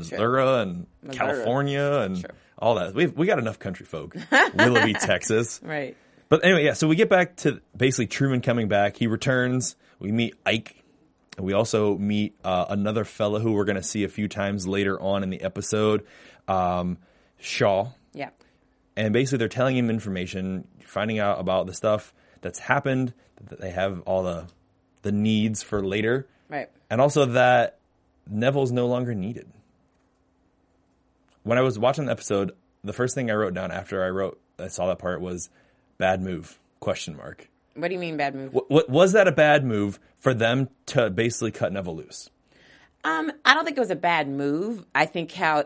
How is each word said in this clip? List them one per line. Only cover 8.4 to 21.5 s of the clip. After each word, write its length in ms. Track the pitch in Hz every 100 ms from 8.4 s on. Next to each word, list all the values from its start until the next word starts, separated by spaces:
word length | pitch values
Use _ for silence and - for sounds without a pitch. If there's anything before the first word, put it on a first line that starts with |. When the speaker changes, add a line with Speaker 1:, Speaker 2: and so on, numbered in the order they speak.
Speaker 2:
coming 260 | 123 120 107
back. 300 | 101 101 -
He 100 | 117
returns. 680 | 110 - 127 123 127 123 - _ _
We 100 | 95
meet 240 | 110 117 -
Ike. 300 | - 110 - - _ _ _ _ _ -
We 140 | 92
also 460 | 98 113 113 104 95
meet, 360 | 101 104 104 -
uh, 220 | 92 92 87
another 360 | 101 101 107
fella 360 | 104 - 107 104
who 120 | 113
we're 120 | 104
gonna 180 | 101 98
see 220 | 90 107
a 40 | 98
few 200 | - 104
times 400 | - 98 101 90
later 320 | 98 98 95
on 220 | 95 98
in 60 | 95
the 120 | 92
episode, 640 | 95 98 98 107 107 107 - - - - -
um, 520 | 92 90 90 90 87 _ _ _ _
Shaw. 500 | - - 113 98 113 - _
Speaker 1:
Yeah. 180 | - 139 - _ _ _ _ _ -
Speaker 2:
And 160 | 110
basically 260 | 110 131 131
they're 100 | 113
telling 280 | - 131 131
him 140 | 120
information, 760 | 113 101 92 90 95 92 92 - _
finding 340 | - - 110 110
out 220 | 101 98
about 260 | 92